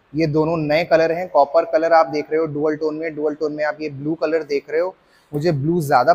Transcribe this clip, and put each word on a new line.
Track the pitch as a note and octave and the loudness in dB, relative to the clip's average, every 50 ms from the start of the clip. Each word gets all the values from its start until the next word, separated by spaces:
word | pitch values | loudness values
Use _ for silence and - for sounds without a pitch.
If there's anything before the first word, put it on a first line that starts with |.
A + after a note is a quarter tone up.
| _ _ - | _ _ -4
ये | D3 E3 D#3 | -2 -2 0
दोनों | D3 D#3 D#3 D#3+ E3+ E3 | 2 0 0 0 0 -2
नए | D#3 D3 D3 D#3+ F3 | -2 0 0 0 2
कलर | - E3+ D#3+ D#3+ D#3+ | 4 4 4 4 2
हैं। | D#3+ E3+ F#3 F3+ | 0 -2 -4 0
कॉपर | - D3+ C#3+ C#3 - E3 E3 | 2 4 4 4 4 2 2
कलर | D#3+ - D#3+ D#3+ E3 E3 | 2 0 0 2 4 4
आप | E3 D#3+ D3+ | 4 4 4
देख | D3+ D3+ D3 - | 0 -6 -4 -2
रहे | D3+ D#3 | -2 -2
हो | E3 D#3 | -2 -2
डुअल | C#3+ D3 D3 D#3+ D#3 | -2 -2 -2 -2 -2
टोन | D3+ D#3+ D#3 D3+ | -2 -4 -4 -4
में, | D#3 D#3+ E3 D3+ | -6 -6 -8 -6
डुअल | D3 D3 D3+ D3 | -4 -4 -4 -4
टोन | D3 D#3+ D3 D3 | -4 -6 -6 -4
में | D3+ D3+ | -4 -4
आप | D3+ D3 D3 | -4 -4 -4
ये | D#3 D3+ | -8 -10
ब्लू | C#3 C3+ C#3+ D3+ E3 | -10 -8 -6 -6 -4
कलर | D#3+ E3+ D#3 E3+ D#3+ D#3 | -4 -2 -2 -2 -2 -2
देख | C#3+ C#3+ C#3 - - | -2 -4 -4 -4 -4
रहे | C#3+ D#3+ | -2 -2
हो। | F3 F#3 F#3+ _ _ _ _ _ _ _ | -2 -4 -6 _ _ _ _ _ _ _
मुझे | - D3 D3 F3+ | -6 -2 -2 0
ब्लू | E3 C#3 C3 D#3 F3 F3+ | 0 0 0 0 0 0
ज़्यादा | D#3 C#3 D3 B2+ B2 D#3 F3 | 0 2 2 4 4 4 2